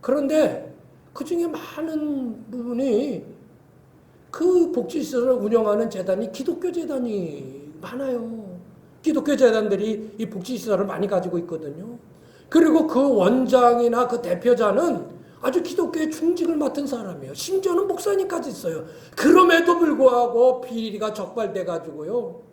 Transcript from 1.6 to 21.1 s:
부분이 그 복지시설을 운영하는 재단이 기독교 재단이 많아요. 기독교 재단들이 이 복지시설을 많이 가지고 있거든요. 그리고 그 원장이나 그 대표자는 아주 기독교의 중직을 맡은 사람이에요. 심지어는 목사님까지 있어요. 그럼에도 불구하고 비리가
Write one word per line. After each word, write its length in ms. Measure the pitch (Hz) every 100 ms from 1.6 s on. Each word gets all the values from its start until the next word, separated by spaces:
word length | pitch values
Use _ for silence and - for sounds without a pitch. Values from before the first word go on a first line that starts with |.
| - - 320 311 302 277 247 214 -
부분이 760 | 247 240 240 269 214 294 208 - - - - _ _ _ _ _ _ _
그 400 | - 339 359 330
복지시설을 640 | - - 311 233 254 247
운영하는 580 | 247 202 226 214 208 226
재단이 400 | 190 185 190 226
기독교 400 | - 269 339 370
재단이 1000 | 339 311 269 247 208 170 143 135 135 143 -
많아요. 800 | 180 247 269 240 226 226 202 180 - - - -
기독교 340 | - 311 - 285
재단들이 760 | 254 220 214 196 208 214 - -
이 100 | 226
복지시설을 600 | 196 175 247 233 190 196
많이 200 | 165 196
가지고 300 | 196 180 170
있거든요. 600 | 170 160 156 147 208 240 - - - - -
그리고 380 | 320 320 320 -
그 280 | 240 277 233
원장이나 920 | 185 254 247 247 240 240 240 240 247
그 160 | 233
대표자는 1000 | 175 175 240 220 214 196 339 220 - - - -
아주 180 | - 349
기독교의 480 | 339 - 330 320 311
중직을 460 | - 320 349 330 311
맡은 300 | 285 - 285
사람이에요. 480 | 240 202 156 135
심지어는 540 | 143 - 381 381 349 392
목사님까지 640 | - 415 381 370 339 269
있어요. 340 | 202 175 160 - - - -
그럼에도 600 | 294 370 349 330 339 339
불구하고 840 | 330 285 269 240 240 233 254 254
비리가 520 | 262 226 220 202 214